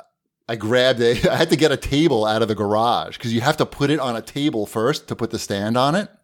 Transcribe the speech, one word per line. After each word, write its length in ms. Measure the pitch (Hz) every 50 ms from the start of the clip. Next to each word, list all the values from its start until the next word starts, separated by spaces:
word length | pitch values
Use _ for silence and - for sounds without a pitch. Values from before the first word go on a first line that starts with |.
| - _ _ _ _ _ _ _ _ -
I 60 | 117
grabbed 460 | 107 104 107 123 127 127 131 127 113
a, 100 | 120 117
<laughs> 220 | 123 110 - 180
I 20 | 117
had 160 | 120 165 160
to 60 | 165
get 160 | 143 156 147
a 40 | 135
table 480 | 127 - - 135 143 160 165 135 107 107
out 160 | 107 107 110
of 60 | 113 104
the 60 | 107
garage 640 | 98 104 101 104 107 113 120 110 85 78 - -
'cause 160 | - - 117
you 80 | 113 117
have 160 | 117 147 151
to 100 | - 135
put 240 | - - - 143 135
it 80 | 151 147
on 160 | 135 123 117
a 80 | 110
table 440 | 104 - - 139 143 151 - 110 104
first 420 | - - 113 110 131 151 - - -
to 80 | 117
put 140 | - 120 110
the 80 | - 101
stand 380 | - - 104 98 101 110 117
on 200 | 123 131 143 160
it. 120 | 202 202 - _ _